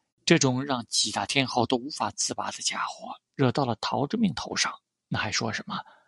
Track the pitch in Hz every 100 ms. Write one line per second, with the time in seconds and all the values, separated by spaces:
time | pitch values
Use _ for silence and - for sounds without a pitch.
0 | _ _ - 165 135 127 143 127 107 -
1 | 107 107 101 139 127 - 113 127 131 -
2 | 107 - - 113 101 - - 104 - -
3 | - - _ - 131 135 127 113 - 117
4 | 139 220 214 - - - - - _ _
5 | _ - 107 - 117 - - 98 - -